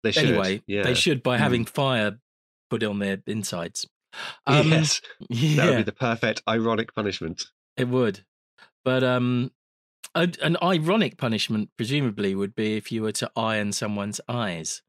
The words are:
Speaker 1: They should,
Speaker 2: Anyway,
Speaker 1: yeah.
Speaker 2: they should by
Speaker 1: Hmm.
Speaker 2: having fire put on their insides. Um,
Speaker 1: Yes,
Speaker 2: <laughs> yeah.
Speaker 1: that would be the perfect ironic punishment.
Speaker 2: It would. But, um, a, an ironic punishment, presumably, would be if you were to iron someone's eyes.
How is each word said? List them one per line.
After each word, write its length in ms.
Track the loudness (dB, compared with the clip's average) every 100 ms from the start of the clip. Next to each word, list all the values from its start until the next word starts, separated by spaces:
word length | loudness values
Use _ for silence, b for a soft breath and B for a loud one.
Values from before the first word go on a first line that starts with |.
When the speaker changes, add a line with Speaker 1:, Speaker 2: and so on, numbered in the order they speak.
Speaker 1:
They 100 | 0
should, 140 | 2 2
Speaker 2:
Anyway, 360 | 2 0 -2 -4
Speaker 1:
yeah. 160 | -2
Speaker 2:
they 120 | 0
should 280 | 2 2 2
by 140 | 0 2
Speaker 1:
Hmm. 60 |
Speaker 2:
having 220 | 2 2
fire 540 | -2 -2 0 2 0 -4 _ _ _ _ _
put 120 | -4
on 160 | -2 -2
their 240 | -2 -2 -4
insides. 600 | -6 -4 -6 -6 -8 -12 _ _ B B B 2
Um, 240 | 4 6
Speaker 1:
Yes, 300 | 4 4 -2 -6 -18
Speaker 2:
<laughs> 120 | -8
yeah. 280 | 0 2 4
Speaker 1:
that 140 | 4
would 60 | 4
be 40 |
the 80 | 0
perfect 500 | -2 -2 0 0 -2 0
ironic 460 | 0 2 0 -2
punishment. 500 | -2 -4 -4 -8 -8 -12 _ _ -4
Speaker 2:
It 120 | 0
would. 360 | 2 0 -2 _ _ _ _ b _
But, 180 | 0 2
um, 480 | 2 2 2 0 -2 _ _ _ _ _ -6
a, 140 | 0 0 0
an 140 | 0 2
ironic 540 | 2 2 2 2 0 -2
punishment, 520 | -2 -2 0 -2 -4 _
presumably, 580 | -2 0 0 0 -2
would 200 | -2 -4
be 220 | -2 -2 -2
if 140 | -4
you 120 | -4
were 100 | -4
to 180 | -4 -4 -2
iron 360 | 0 0 -2
someone's 480 | -4 -4 -4 -4 -8 -6
eyes. 540 | -4 -4 -4 -8 -10